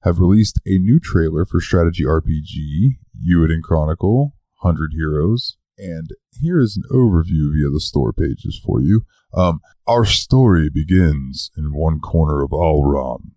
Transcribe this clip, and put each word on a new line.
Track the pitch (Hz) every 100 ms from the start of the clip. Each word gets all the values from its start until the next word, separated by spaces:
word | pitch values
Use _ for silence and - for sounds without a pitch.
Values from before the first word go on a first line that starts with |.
have | - 87
released | 90 104 104 -
a | - 95
new | 95 147
trailer | - 95 80 78
for | 85 90
strategy | 82 95 85 82 67
R | 80
P | - 76
G, | 76 - 76 73 120 131 _ -
Eiyuden | 85 87 80 80
Chronicle, | 80 80 76 80 92 117 143 - _ _
Hundred | 92 78 78
Heroes. | 80 78 76 80 117 - - _ _
And | 95 82 80 - _ -
here | 151 175
is | 120 101
an | - 127
overview | 123 87 82 80 76
via | 76 71
the | 71
store | - - 60
pages | - 78 - - -
for | - -
you. | 69 107 - _ _
Um, | - 90 80 _ _ -
"Our | 120
story | 107 - - 131 127 87 78
begins | 71 78 92 87 73 65 65 - -
in | 76
one | 71 80 78
corner | - 82 78 73
of | 69
Alron | 71 82 76 71 69 65 60 -